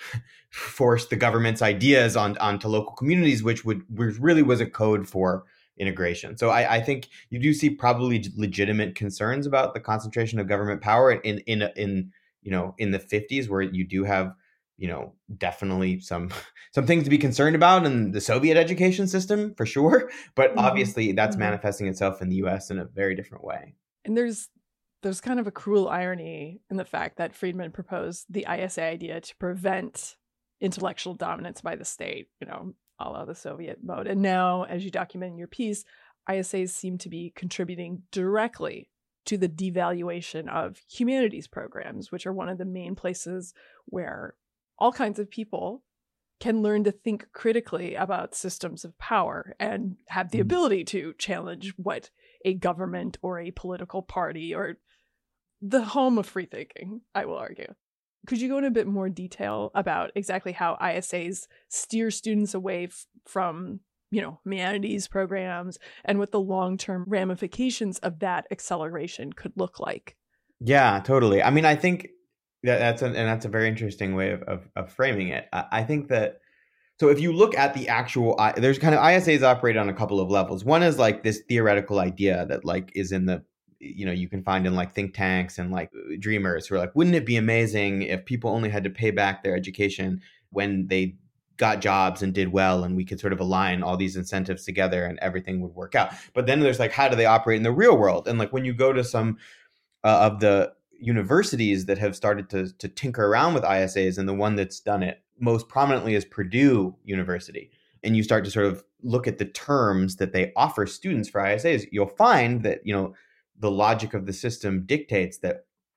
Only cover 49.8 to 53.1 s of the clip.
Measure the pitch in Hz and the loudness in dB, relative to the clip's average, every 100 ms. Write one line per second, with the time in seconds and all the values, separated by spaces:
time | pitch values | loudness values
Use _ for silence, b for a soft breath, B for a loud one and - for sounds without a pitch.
49.8 | 202 - - 185 180 - 110 359 302 196 | -8 -10 -10 -8 -4 -2 0 2 2 0
50.8 | - 196 160 - - 175 165 175 190 190 | -2 -8 -8 -8 -8 -6 -8 -12 -14 -10
51.8 | 185 - - b b b 190 190 180 170 | -8 -8 -10 b b b -4 -2 -2 -4
52.8 | 185 175 180 | -6 -8 -8